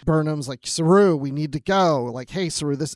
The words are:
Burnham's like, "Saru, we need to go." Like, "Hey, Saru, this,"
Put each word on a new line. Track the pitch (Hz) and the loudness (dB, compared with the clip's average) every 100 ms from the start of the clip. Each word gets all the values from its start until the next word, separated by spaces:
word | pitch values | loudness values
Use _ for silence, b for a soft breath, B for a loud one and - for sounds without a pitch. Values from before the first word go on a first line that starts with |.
| - | 0
Burnham's | 156 156 151 131 | 2 0 -4 -8
like, | 127 | -10
"Saru, | - - 160 196 202 151 | -8 -2 4 6 6 2
we | 139 | -2
need | 143 151 | -6 -6
to | 147 | -6
go." | - 196 175 139 120 | -2 2 2 2 -2
Like, | 123 127 | -8 -8
"Hey, | 180 175 | -6 -6
Saru, | - 147 139 | -4 -4 -4
this," | 151 | -6